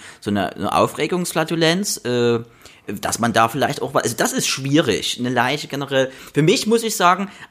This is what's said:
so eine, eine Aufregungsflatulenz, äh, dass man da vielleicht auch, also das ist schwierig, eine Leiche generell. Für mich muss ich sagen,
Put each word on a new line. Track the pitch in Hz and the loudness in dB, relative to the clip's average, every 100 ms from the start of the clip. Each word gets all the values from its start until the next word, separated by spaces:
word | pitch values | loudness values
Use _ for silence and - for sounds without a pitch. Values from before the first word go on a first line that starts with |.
| - - | -8 -10
so | - | -4
eine, | 104 92 - | -2 -2 -4
eine | 98 | -2
Aufregungsflatulenz, | 78 110 - 156 180 180 175 160 165 160 175 202 - 117 | 2 2 0 -4 -2 -4 -4 -2 0 2 2 -2 -6 -2
äh, | 123 120 117 117 _ - - - | 2 2 2 -2 _ -20 -20 -10
dass | 107 - - | -6 -6 -2
man | 117 | 0
da | 110 113 | 4 2
vielleicht | 143 117 139 | 2 -2 -2
auch, | 120 | -2
also | 139 - 113 | -2 -2 0
das | 247 | -2
ist | 262 - | 0 -2
schwierig, | - 135 147 147 95 - - | -4 2 2 4 0 -2 -4
eine | 123 | -2
Leiche | 123 123 147 147 | 0 0 0 -6
generell. | 135 135 139 131 - - | -8 -2 0 0 -2 -6
Für | - | 2
mich | 156 247 214 | 4 4 2
muss | 226 | 0
ich | 226 - | 0 2
sagen, | 175 185 196 - - | 2 2 -2 -10 -4